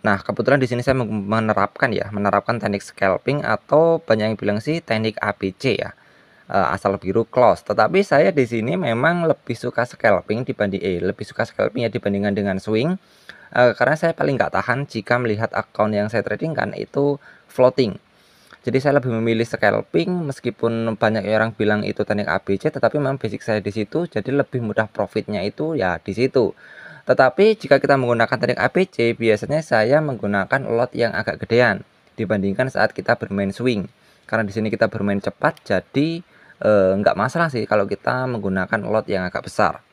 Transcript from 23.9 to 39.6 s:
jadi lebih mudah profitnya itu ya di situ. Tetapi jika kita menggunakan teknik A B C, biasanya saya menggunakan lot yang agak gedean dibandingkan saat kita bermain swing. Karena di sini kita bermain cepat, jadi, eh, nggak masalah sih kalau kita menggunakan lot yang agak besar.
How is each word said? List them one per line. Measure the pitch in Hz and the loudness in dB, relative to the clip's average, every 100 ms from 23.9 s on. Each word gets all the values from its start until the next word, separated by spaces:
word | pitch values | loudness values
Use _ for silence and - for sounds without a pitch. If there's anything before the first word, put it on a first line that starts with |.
| 156 170 | -4 -2
jadi | 107 113 139 | -4 -2 -2
lebih | - 127 | -2 -4
mudah | 113 104 110 | -2 -2 -2
profitnya | - 98 110 98 104 98 | -4 -4 -4 -4 -4 -4
itu | - 156 151 | -4 -4 -2
ya | 92 85 | -2 -2
di | - 101 | -6 -2
situ. | 127 135 104 - - - - - - | 0 2 0 -2 -20 -20 -20 -14 0
Tetapi | 131 131 - 208 214 | 4 4 6 2 2
jika | 139 139 | 4 4
kita | - | 6
menggunakan | 139 123 117 113 | 2 4 2 2
teknik | 123 127 - | 0 0 0
A | 123 | 0
B | 175 185 | 2 0
C, | - 117 | 0 0
biasanya | 117 117 104 110 151 | 2 2 2 0 -4
saya | 156 113 110 147 | 0 2 4 2
menggunakan | 151 117 104 101 95 135 117 | 0 -4 -2 -2 0 -2 0
lot | 117 123 - | 0 0 0
yang | 117 | -2
agak | 98 107 - - | -2 -4 -6 0
gedean | 113 120 98 - _ _ - | 4 4 2 -6 _ _ -8
dibandingkan | 101 107 98 95 131 | -2 0 0 -2 -2
saat | - 107 | 0 -2
kita | - 92 120 | -2 -2 -2
bermain | 107 98 98 | -2 -4 -4
swing. | - 127 107 92 _ _ _ - | -2 -2 -2 -6 _ _ _ -6
Karena | 113 | -4
di | 107 110 | -2 -4
sini | 107 | -4
kita | 107 113 | 0 0
bermain | 107 101 101 | 0 -2 -2
cepat, | 98 - 151 160 | -4 -2 -2 -2
jadi, | - 95 - 135 156 165 - - - - 104 | -2 -2 0 -2 -2 -4 -12 -20 -20 -2 2
eh, | 104 95 95 | 4 4 4
nggak | 104 | 2
masalah | 90 113 165 165 | 0 -2 0 -2
sih | 127 107 | -2 0
kalau | 107 101 | 0 0
kita | 101 - 127 131 | -2 -2 -2 -2
menggunakan | 120 101 95 90 113 110 | -4 -2 -2 -2 -4 0
lot | 107 - | -2 -2
yang | 98 90 | -4 -2
agak | - - | -6 -6
besar. | - | 0